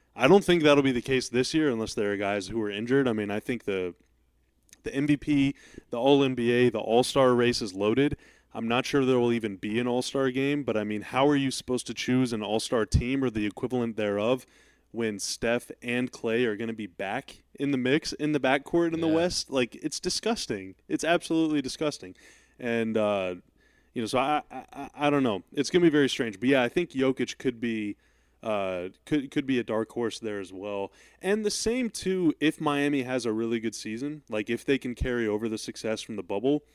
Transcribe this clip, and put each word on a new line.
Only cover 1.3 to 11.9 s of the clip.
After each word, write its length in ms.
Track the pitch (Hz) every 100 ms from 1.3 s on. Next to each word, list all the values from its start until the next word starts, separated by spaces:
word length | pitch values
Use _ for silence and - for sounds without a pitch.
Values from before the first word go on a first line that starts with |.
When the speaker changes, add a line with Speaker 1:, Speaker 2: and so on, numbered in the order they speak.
| 117 131
Speaker 1:
year 160 | 160 151
unless 260 | 117 110 -
there 180 | 104
are 40 | 101
guys 300 | 98 101 92
who 140 | 113
are 80 | 104
injured. 400 | 101 117 135 131
I 40 |
mean, 160 | 110 104
I 120 | 104
think 240 | - 123 -
the, 280 | 95 90 - _ _ _ _ _ _ _ -
the 120 | - 135
M 100 | 147
V 120 | 147
P, 380 | - 143 139 - - - -
the 100 | 120
All 240 | 131 143
N 100 | 135
B 160 | 127 117
A, 180 | 120 123
the 100 | 107
All-Star 540 | 107 117 127 139 131
race 280 | 123 120 120
is 120 | 110
loaded. 420 | 92 104 120 143 - - - _
I'm 140 | 110 113
not 180 | 120 131
sure 200 | 143 131
there 120 | 127
will 140 | 120
even 240 | 117 107 98
be 240 | 110 110
an 80 | 123
All-Star 420 | 123 123 139 135
game, 340 | 127 139 147
but 120 | 120 107
I 80 |
mean, 200 | 104 107
how 220 | 101 127 143
are 80 | 147
you 140 | 135
supposed 360 | - - 123
to 60 | -